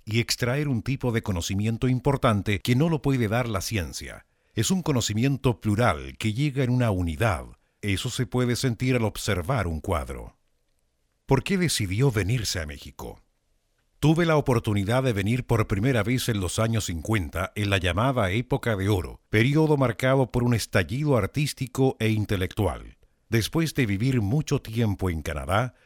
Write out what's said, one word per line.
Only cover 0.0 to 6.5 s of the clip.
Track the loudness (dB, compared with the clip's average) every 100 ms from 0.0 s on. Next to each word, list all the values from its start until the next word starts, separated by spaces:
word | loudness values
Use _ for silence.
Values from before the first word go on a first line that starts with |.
| -4
y | -2
extraer | 0 -2 -2 0 0
un | -2
tipo | -2 -2 0
de | -2
conocimiento | -2 -4 -2 -2 -2 0 0
importante | 2 2 2 4 2 2 0
que | 2 2
no | 2
lo | 2
puede | 0 0 2
dar | 0 -2
la | -4
ciencia. | -2 -4 -4 -8 -12 -16 -20 _ _ -2
Es | 0
un | 0
conocimiento | 2 0 0 0 0 2 0 0
plural | 0 2 2 0 -4 -6
que | -4
llega | 0 -2